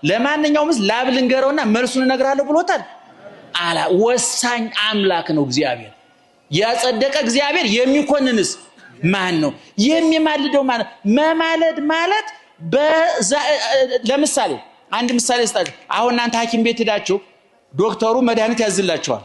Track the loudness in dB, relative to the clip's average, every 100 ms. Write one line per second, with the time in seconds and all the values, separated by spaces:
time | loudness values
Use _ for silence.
0 | 0 0 0 0 2 2 2 0 0 0
1 | 0 0 2 2 2 0 0 0 0 0
2 | 0 2 0 0 2 0 2 -2 -4 -18
3 | -20 -20 -20 -20 -8 -4 -2 -2 0 2
4 | 2 0 -2 -4 -4 -4 -4 -2 -2 0
5 | 0 0 0 -2 0 0 -2 -4 -10 -20
6 | _ _ _ _ _ -2 0 0 0 0
7 | 0 0 0 0 0 0 0 2 2 2
8 | 2 0 2 0 -2 -4 -16 -20 -20 -4
9 | -2 0 0 -2 -2 -6 -12 -2 2 2
10 | 2 2 2 0 0 0 0 -2 -4 -6
11 | 0 2 2 0 0 2 0 0 -2 0
12 | 0 -2 -4 -16 -20 _ -2 0 2 2
13 | 2 0 -2 -2 0 -2 0 0 2 0
14 | 0 0 0 0 -2 -4 -10 _ _ -4
15 | -2 -2 0 0 0 0 -4 -6 -6 -2
16 | 0 0 -2 -2 -2 0 0 0 -2 -2
17 | -2 -4 -4 _ _ _ _ -2 -2 0
18 | 0 2 2 2 0 0 0 0 0 -2
19 | -4 -6